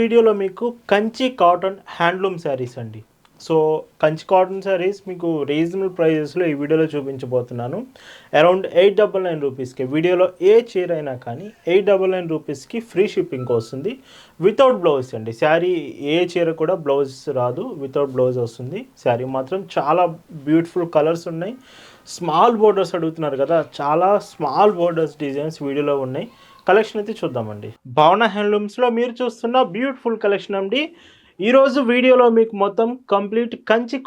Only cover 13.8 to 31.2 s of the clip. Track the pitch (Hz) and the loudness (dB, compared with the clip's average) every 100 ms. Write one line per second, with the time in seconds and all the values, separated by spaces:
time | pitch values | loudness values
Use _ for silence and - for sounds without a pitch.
13.8 | 175 269 _ - - - 180 220 262 220 | -8 -10 _ -20 -20 -2 0 4 4 4
14.8 | 170 139 127 113 110 113 156 165 180 175 | 2 0 -2 -8 -10 -2 2 2 0 -2
15.8 | 139 - 143 165 180 175 165 156 160 185 | -6 -8 -2 -2 0 0 -2 0 -2 -2
16.8 | 143 139 135 131 - 127 123 127 247 170 | 0 0 0 -6 -6 -2 -2 -4 -8 -10
17.8 | 139 143 143 127 127 127 117 - 127 185 | -6 -2 -2 0 0 0 -4 -8 -12 -10
18.8 | 262 _ 135 120 131 131 131 190 170 170 | -12 _ -2 -2 -2 -6 -6 -8 -6 -4
19.8 | 143 170 175 160 - 160 135 160 165 185 | 0 2 0 -4 -16 -10 0 0 0 -4
20.8 | 170 156 156 165 170 165 185 262 _ - | -2 2 2 0 -6 -8 -8 -10 _ -20
21.8 | - - - - 170 156 233 226 214 196 | -20 -20 -18 -8 0 4 4 6 4 4
22.8 | 175 180 165 160 151 135 139 165 - - | 0 -2 -4 -4 -4 -2 0 0 -2 -4
23.8 | 143 160 185 202 - - 151 147 214 180 | 0 2 2 2 -2 -6 -2 4 4 4
24.8 | 175 165 156 - 143 139 156 156 143 139 | 0 0 -4 -4 -6 -4 -6 -6 -6 -2
25.8 | 147 143 131 135 220 - - - - 196 | 0 -2 -2 -6 -10 -14 -20 -6 2 2
26.8 | 220 214 208 214 165 123 107 104 107 - | 2 -4 -8 -6 -6 -6 -8 -10 -14 -18
27.8 | 131 123 156 196 226 202 208 208 208 - | -4 2 4 4 2 0 -2 -2 -4 -2
28.8 | 247 233 247 233 247 226 233 254 240 196 | 0 0 -4 -4 -8 -6 -2 0 0 -2
29.8 | 269 262 240 220 208 196 - 196 196 254 | -6 -4 -6 -2 0 0 -2 -6 -2 -2
30.8 | 320 - - _ | -4 -10 -20 _